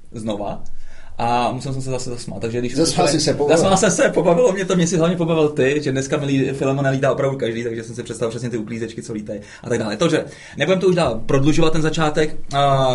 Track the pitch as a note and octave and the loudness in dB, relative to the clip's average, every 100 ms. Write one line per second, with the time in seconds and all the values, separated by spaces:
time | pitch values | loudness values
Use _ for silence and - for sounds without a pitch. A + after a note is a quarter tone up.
0 | - - A2 G2+ G2 - - - - - | -16 -10 -6 -6 -6 -6 -4 -2 -4 -8
1 | - - A#2 A#2+ A#2+ B2+ C3+ C3 C3 B2+ | -8 -4 0 2 0 -2 -4 -6 -4 -4
2 | C3 A#2+ - F#2+ A2+ A#2+ B2 C3+ E3 - | -4 -8 -8 -6 -4 -2 -2 0 2 2
3 | F#3 E3 E3 - C#3+ D#3+ G3+ F#3 G#3 - | 2 2 0 2 4 4 4 4 4 4
4 | A3+ - F3 E3+ B3 F#3+ F#3 F3+ E3+ F3+ | 2 4 4 4 4 2 0 2 2 2
5 | E3+ F3+ E3 D#3+ D3+ D3 C3 D3 C#3+ C3+ | 2 0 0 2 2 2 2 2 0 -2
6 | C3+ D3 C#3 C3+ C3 C3 C3+ C#3 C#3 C3+ | -2 -2 0 0 0 0 -2 0 0 2
7 | C3+ B2+ C3+ C3+ A2+ A#2 A#2+ A2+ A2+ A#2 | 0 2 0 -2 -4 -4 -6 -6 -8 -10
8 | A#2 A2 A#2 A#2 B2 A#2 G#2+ A#2 A#2 - | -10 -4 -4 -4 -6 -6 -6 -6 -8 -8
9 | A2 G#2+ G#2+ G#2+ - - - A#2 A2 G#2+ | -10 -10 -8 -10 -12 -14 -4 -2 -2 -2
10 | E3+ D3 - - - - C#3+ F#3 F#3+ E3+ | 0 0 -2 -12 -14 -4 0 2 2 2
11 | D3 A2 - C#3 C#3+ D#3 D#3+ D#3+ D#3 D3+ | 2 0 0 4 4 4 4 4 2 0
12 | D3+ D#3 D#3 - - C#3 C#3+ C3+ C3 | 0 0 0 -2 -2 0 2 4 2